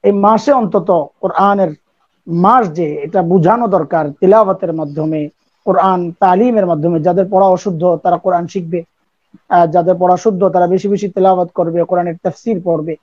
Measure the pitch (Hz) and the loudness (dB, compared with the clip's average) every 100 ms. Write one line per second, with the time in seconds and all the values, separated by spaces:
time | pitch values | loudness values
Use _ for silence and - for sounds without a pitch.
0 | 202 202 202 220 - 269 214 202 180 175 | 0 2 4 2 2 0 2 -2 0 -2
1 | 147 _ 190 - 196 196 185 151 _ _ | -2 _ -6 0 0 2 -2 -4 _ _
2 | _ _ - 170 185 254 208 156 160 147 | _ _ -6 0 4 4 2 -4 -6 -4
3 | 147 190 170 185 165 233 233 190 147 165 | -4 -2 2 2 2 2 0 -2 0 -2
4 | 147 143 185 214 202 185 175 160 151 147 | -4 -2 4 4 4 -2 -4 -6 -6 -6
5 | 156 156 147 _ _ _ - 185 190 185 | -4 -4 -6 _ _ _ -2 2 2 0
6 | 175 170 190 185 247 220 185 165 160 165 | -2 0 2 4 2 2 0 0 0 0
7 | 156 175 185 190 196 175 208 165 180 165 | 0 0 0 2 2 2 -2 -2 -2 0
8 | 180 175 190 175 170 196 170 170 165 _ | -2 -2 0 -2 -4 -8 -6 -8 -10 _
9 | _ _ _ _ _ 180 170 175 170 180 | _ _ _ _ _ 0 2 2 0 0
10 | 180 180 226 185 190 175 175 185 202 196 | 2 2 0 0 0 0 0 0 -2 -4
11 | 202 190 190 185 175 - 170 170 - 180 | -4 0 0 2 -2 -4 -4 -2 -2 -2
12 | 175 170 185 - - 214 180 165 156 156 | -2 -6 -8 -6 -6 -4 -2 -4 -4 -10